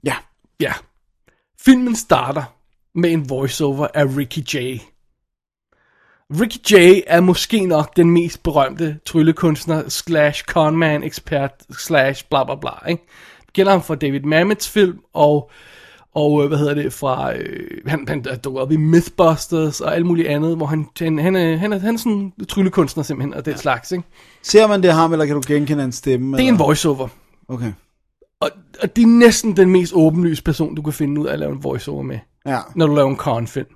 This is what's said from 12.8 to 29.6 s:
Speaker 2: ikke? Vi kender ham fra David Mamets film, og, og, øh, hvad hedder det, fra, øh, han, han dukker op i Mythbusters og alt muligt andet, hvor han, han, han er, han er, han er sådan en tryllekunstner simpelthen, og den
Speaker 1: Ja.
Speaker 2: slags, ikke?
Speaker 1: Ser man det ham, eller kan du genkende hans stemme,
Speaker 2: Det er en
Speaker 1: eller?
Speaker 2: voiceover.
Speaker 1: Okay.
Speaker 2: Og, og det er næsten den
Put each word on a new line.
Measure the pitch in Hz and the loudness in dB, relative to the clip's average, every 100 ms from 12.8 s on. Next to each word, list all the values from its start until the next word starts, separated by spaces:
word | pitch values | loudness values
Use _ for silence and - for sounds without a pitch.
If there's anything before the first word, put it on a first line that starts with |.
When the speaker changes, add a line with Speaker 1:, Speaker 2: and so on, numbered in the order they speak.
| - | -8
Speaker 2:
ikke? | 170 _ - - - | -8 _ -20 -20 -20
Vi | _ | _
kender | - 190 | 0 2
ham | 190 | 2
fra | - | 0
David | 156 147 139 | -4 -4 -4
Mamets | 143 156 185 208 - | 0 0 0 -2 -4
film, | 214 190 175 _ | 0 0 -2 _
og, | - 147 147 - _ - - - - _ | 2 2 2 -2 _ -20 -20 -20 -20 _
og, | - 151 147 | -2 2 2
øh, | 143 | 2
hvad | 147 | 0
hedder | 147 | 0
det, | 147 139 | -2 -4
fra, | - 139 131 131 | -4 -4 -4 -4
øh, | 123 - - - - - | -6 -8 -10 -12 -12 -6
han, | 156 135 | -6 -4
han | 151 131 123 | -8 -8 -10
dukker | 143 131 | -8 -6
op | 131 | 0
i | 156 | 0
Mythbusters | 156 170 170 - 170 156 - 165 156 147 | 4 2 2 2 2 2 -2 -2 -2 -4
og | 151 | -4
alt | 165 175 | -2 0
muligt | 170 165 | 0 0
andet, | 147 160 165 | -2 -2 -2
hvor | 147 | -2
han, | 156 151 - | -4 -6 -6
han, | 165 156 | -4 0
han | 165 190 | 0 0
er, | 165 160 | 0 0
han | 208 | -2
er, | 202 | -2
han | 202 | -2
er | 233 | -2
sådan | 226 208 196 - | -2 -4 -4 -12
en | 196 | -8
tryllekunstner | - 190 190 147 - | 0 0 2 0 -2
simpelthen, | 139 147 139 | -6 -6 -6
og | 123 | -8
den | 143 | -8
Speaker 1:
Ja. | 143 | -6
Speaker 2:
slags, | 147 123 - | -4 -4 -4
ikke? | 185 - _ - _ | -8 -10 _ -20 _
Speaker 1:
Ser | - 202 220 | 4 6 6
man | 202 | 4
det | 180 | 4
ham, | 160 165 | 4 2
eller | 165 147 | 0 0
kan | |
du | 147 127 | -2 0
genkende | 147 143 147 | -2 0 -2
hans | 135 120 | -4 -6
stemme, | - 127 131 135 | -2 -2 0 0
Speaker 2:
Det | |
er | 262 | 2
en | |
Speaker 1:
eller? | 220 | 4
Speaker 2:
voiceover. | 147 151 165 135 127 - _ _ _ | 4 2 0 -2 -6 -12 _ _ _
Speaker 1:
Okay. | 127 117 98 _ _ _ _ _ _ | -8 -8 -10 _ _ _ _ _ _
Speaker 2:
Og, | - - _ - | -8 -8 _ -8
og | - - | -4 2
det | |
er | 233 | 4
næsten | 233 240 - 226 | 8 8 6 -2
den | 185 | 2